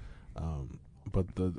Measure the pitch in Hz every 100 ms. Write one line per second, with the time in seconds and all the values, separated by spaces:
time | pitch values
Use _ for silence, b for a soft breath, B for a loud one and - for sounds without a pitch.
0 | - - - - 80 73 65 - - -
1 | - 95 90 - 92